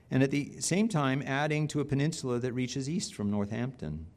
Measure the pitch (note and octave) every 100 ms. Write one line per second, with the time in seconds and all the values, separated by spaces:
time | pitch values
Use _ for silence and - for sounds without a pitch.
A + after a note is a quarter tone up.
0 | - C3 C3+ C#3+ C#3 C#3 - F3 A3+ D#3+
1 | C3+ C3+ C3+ C3+ D3+ D3+ D3+ D3+ C#3+ C#3
2 | D3 E3 C3 A#2+ B2 A#2+ B2+ C#3 C3+ E3+
3 | - - G#2 G#2 G2+ A2 B2 - D2+ D2+
4 | D#2+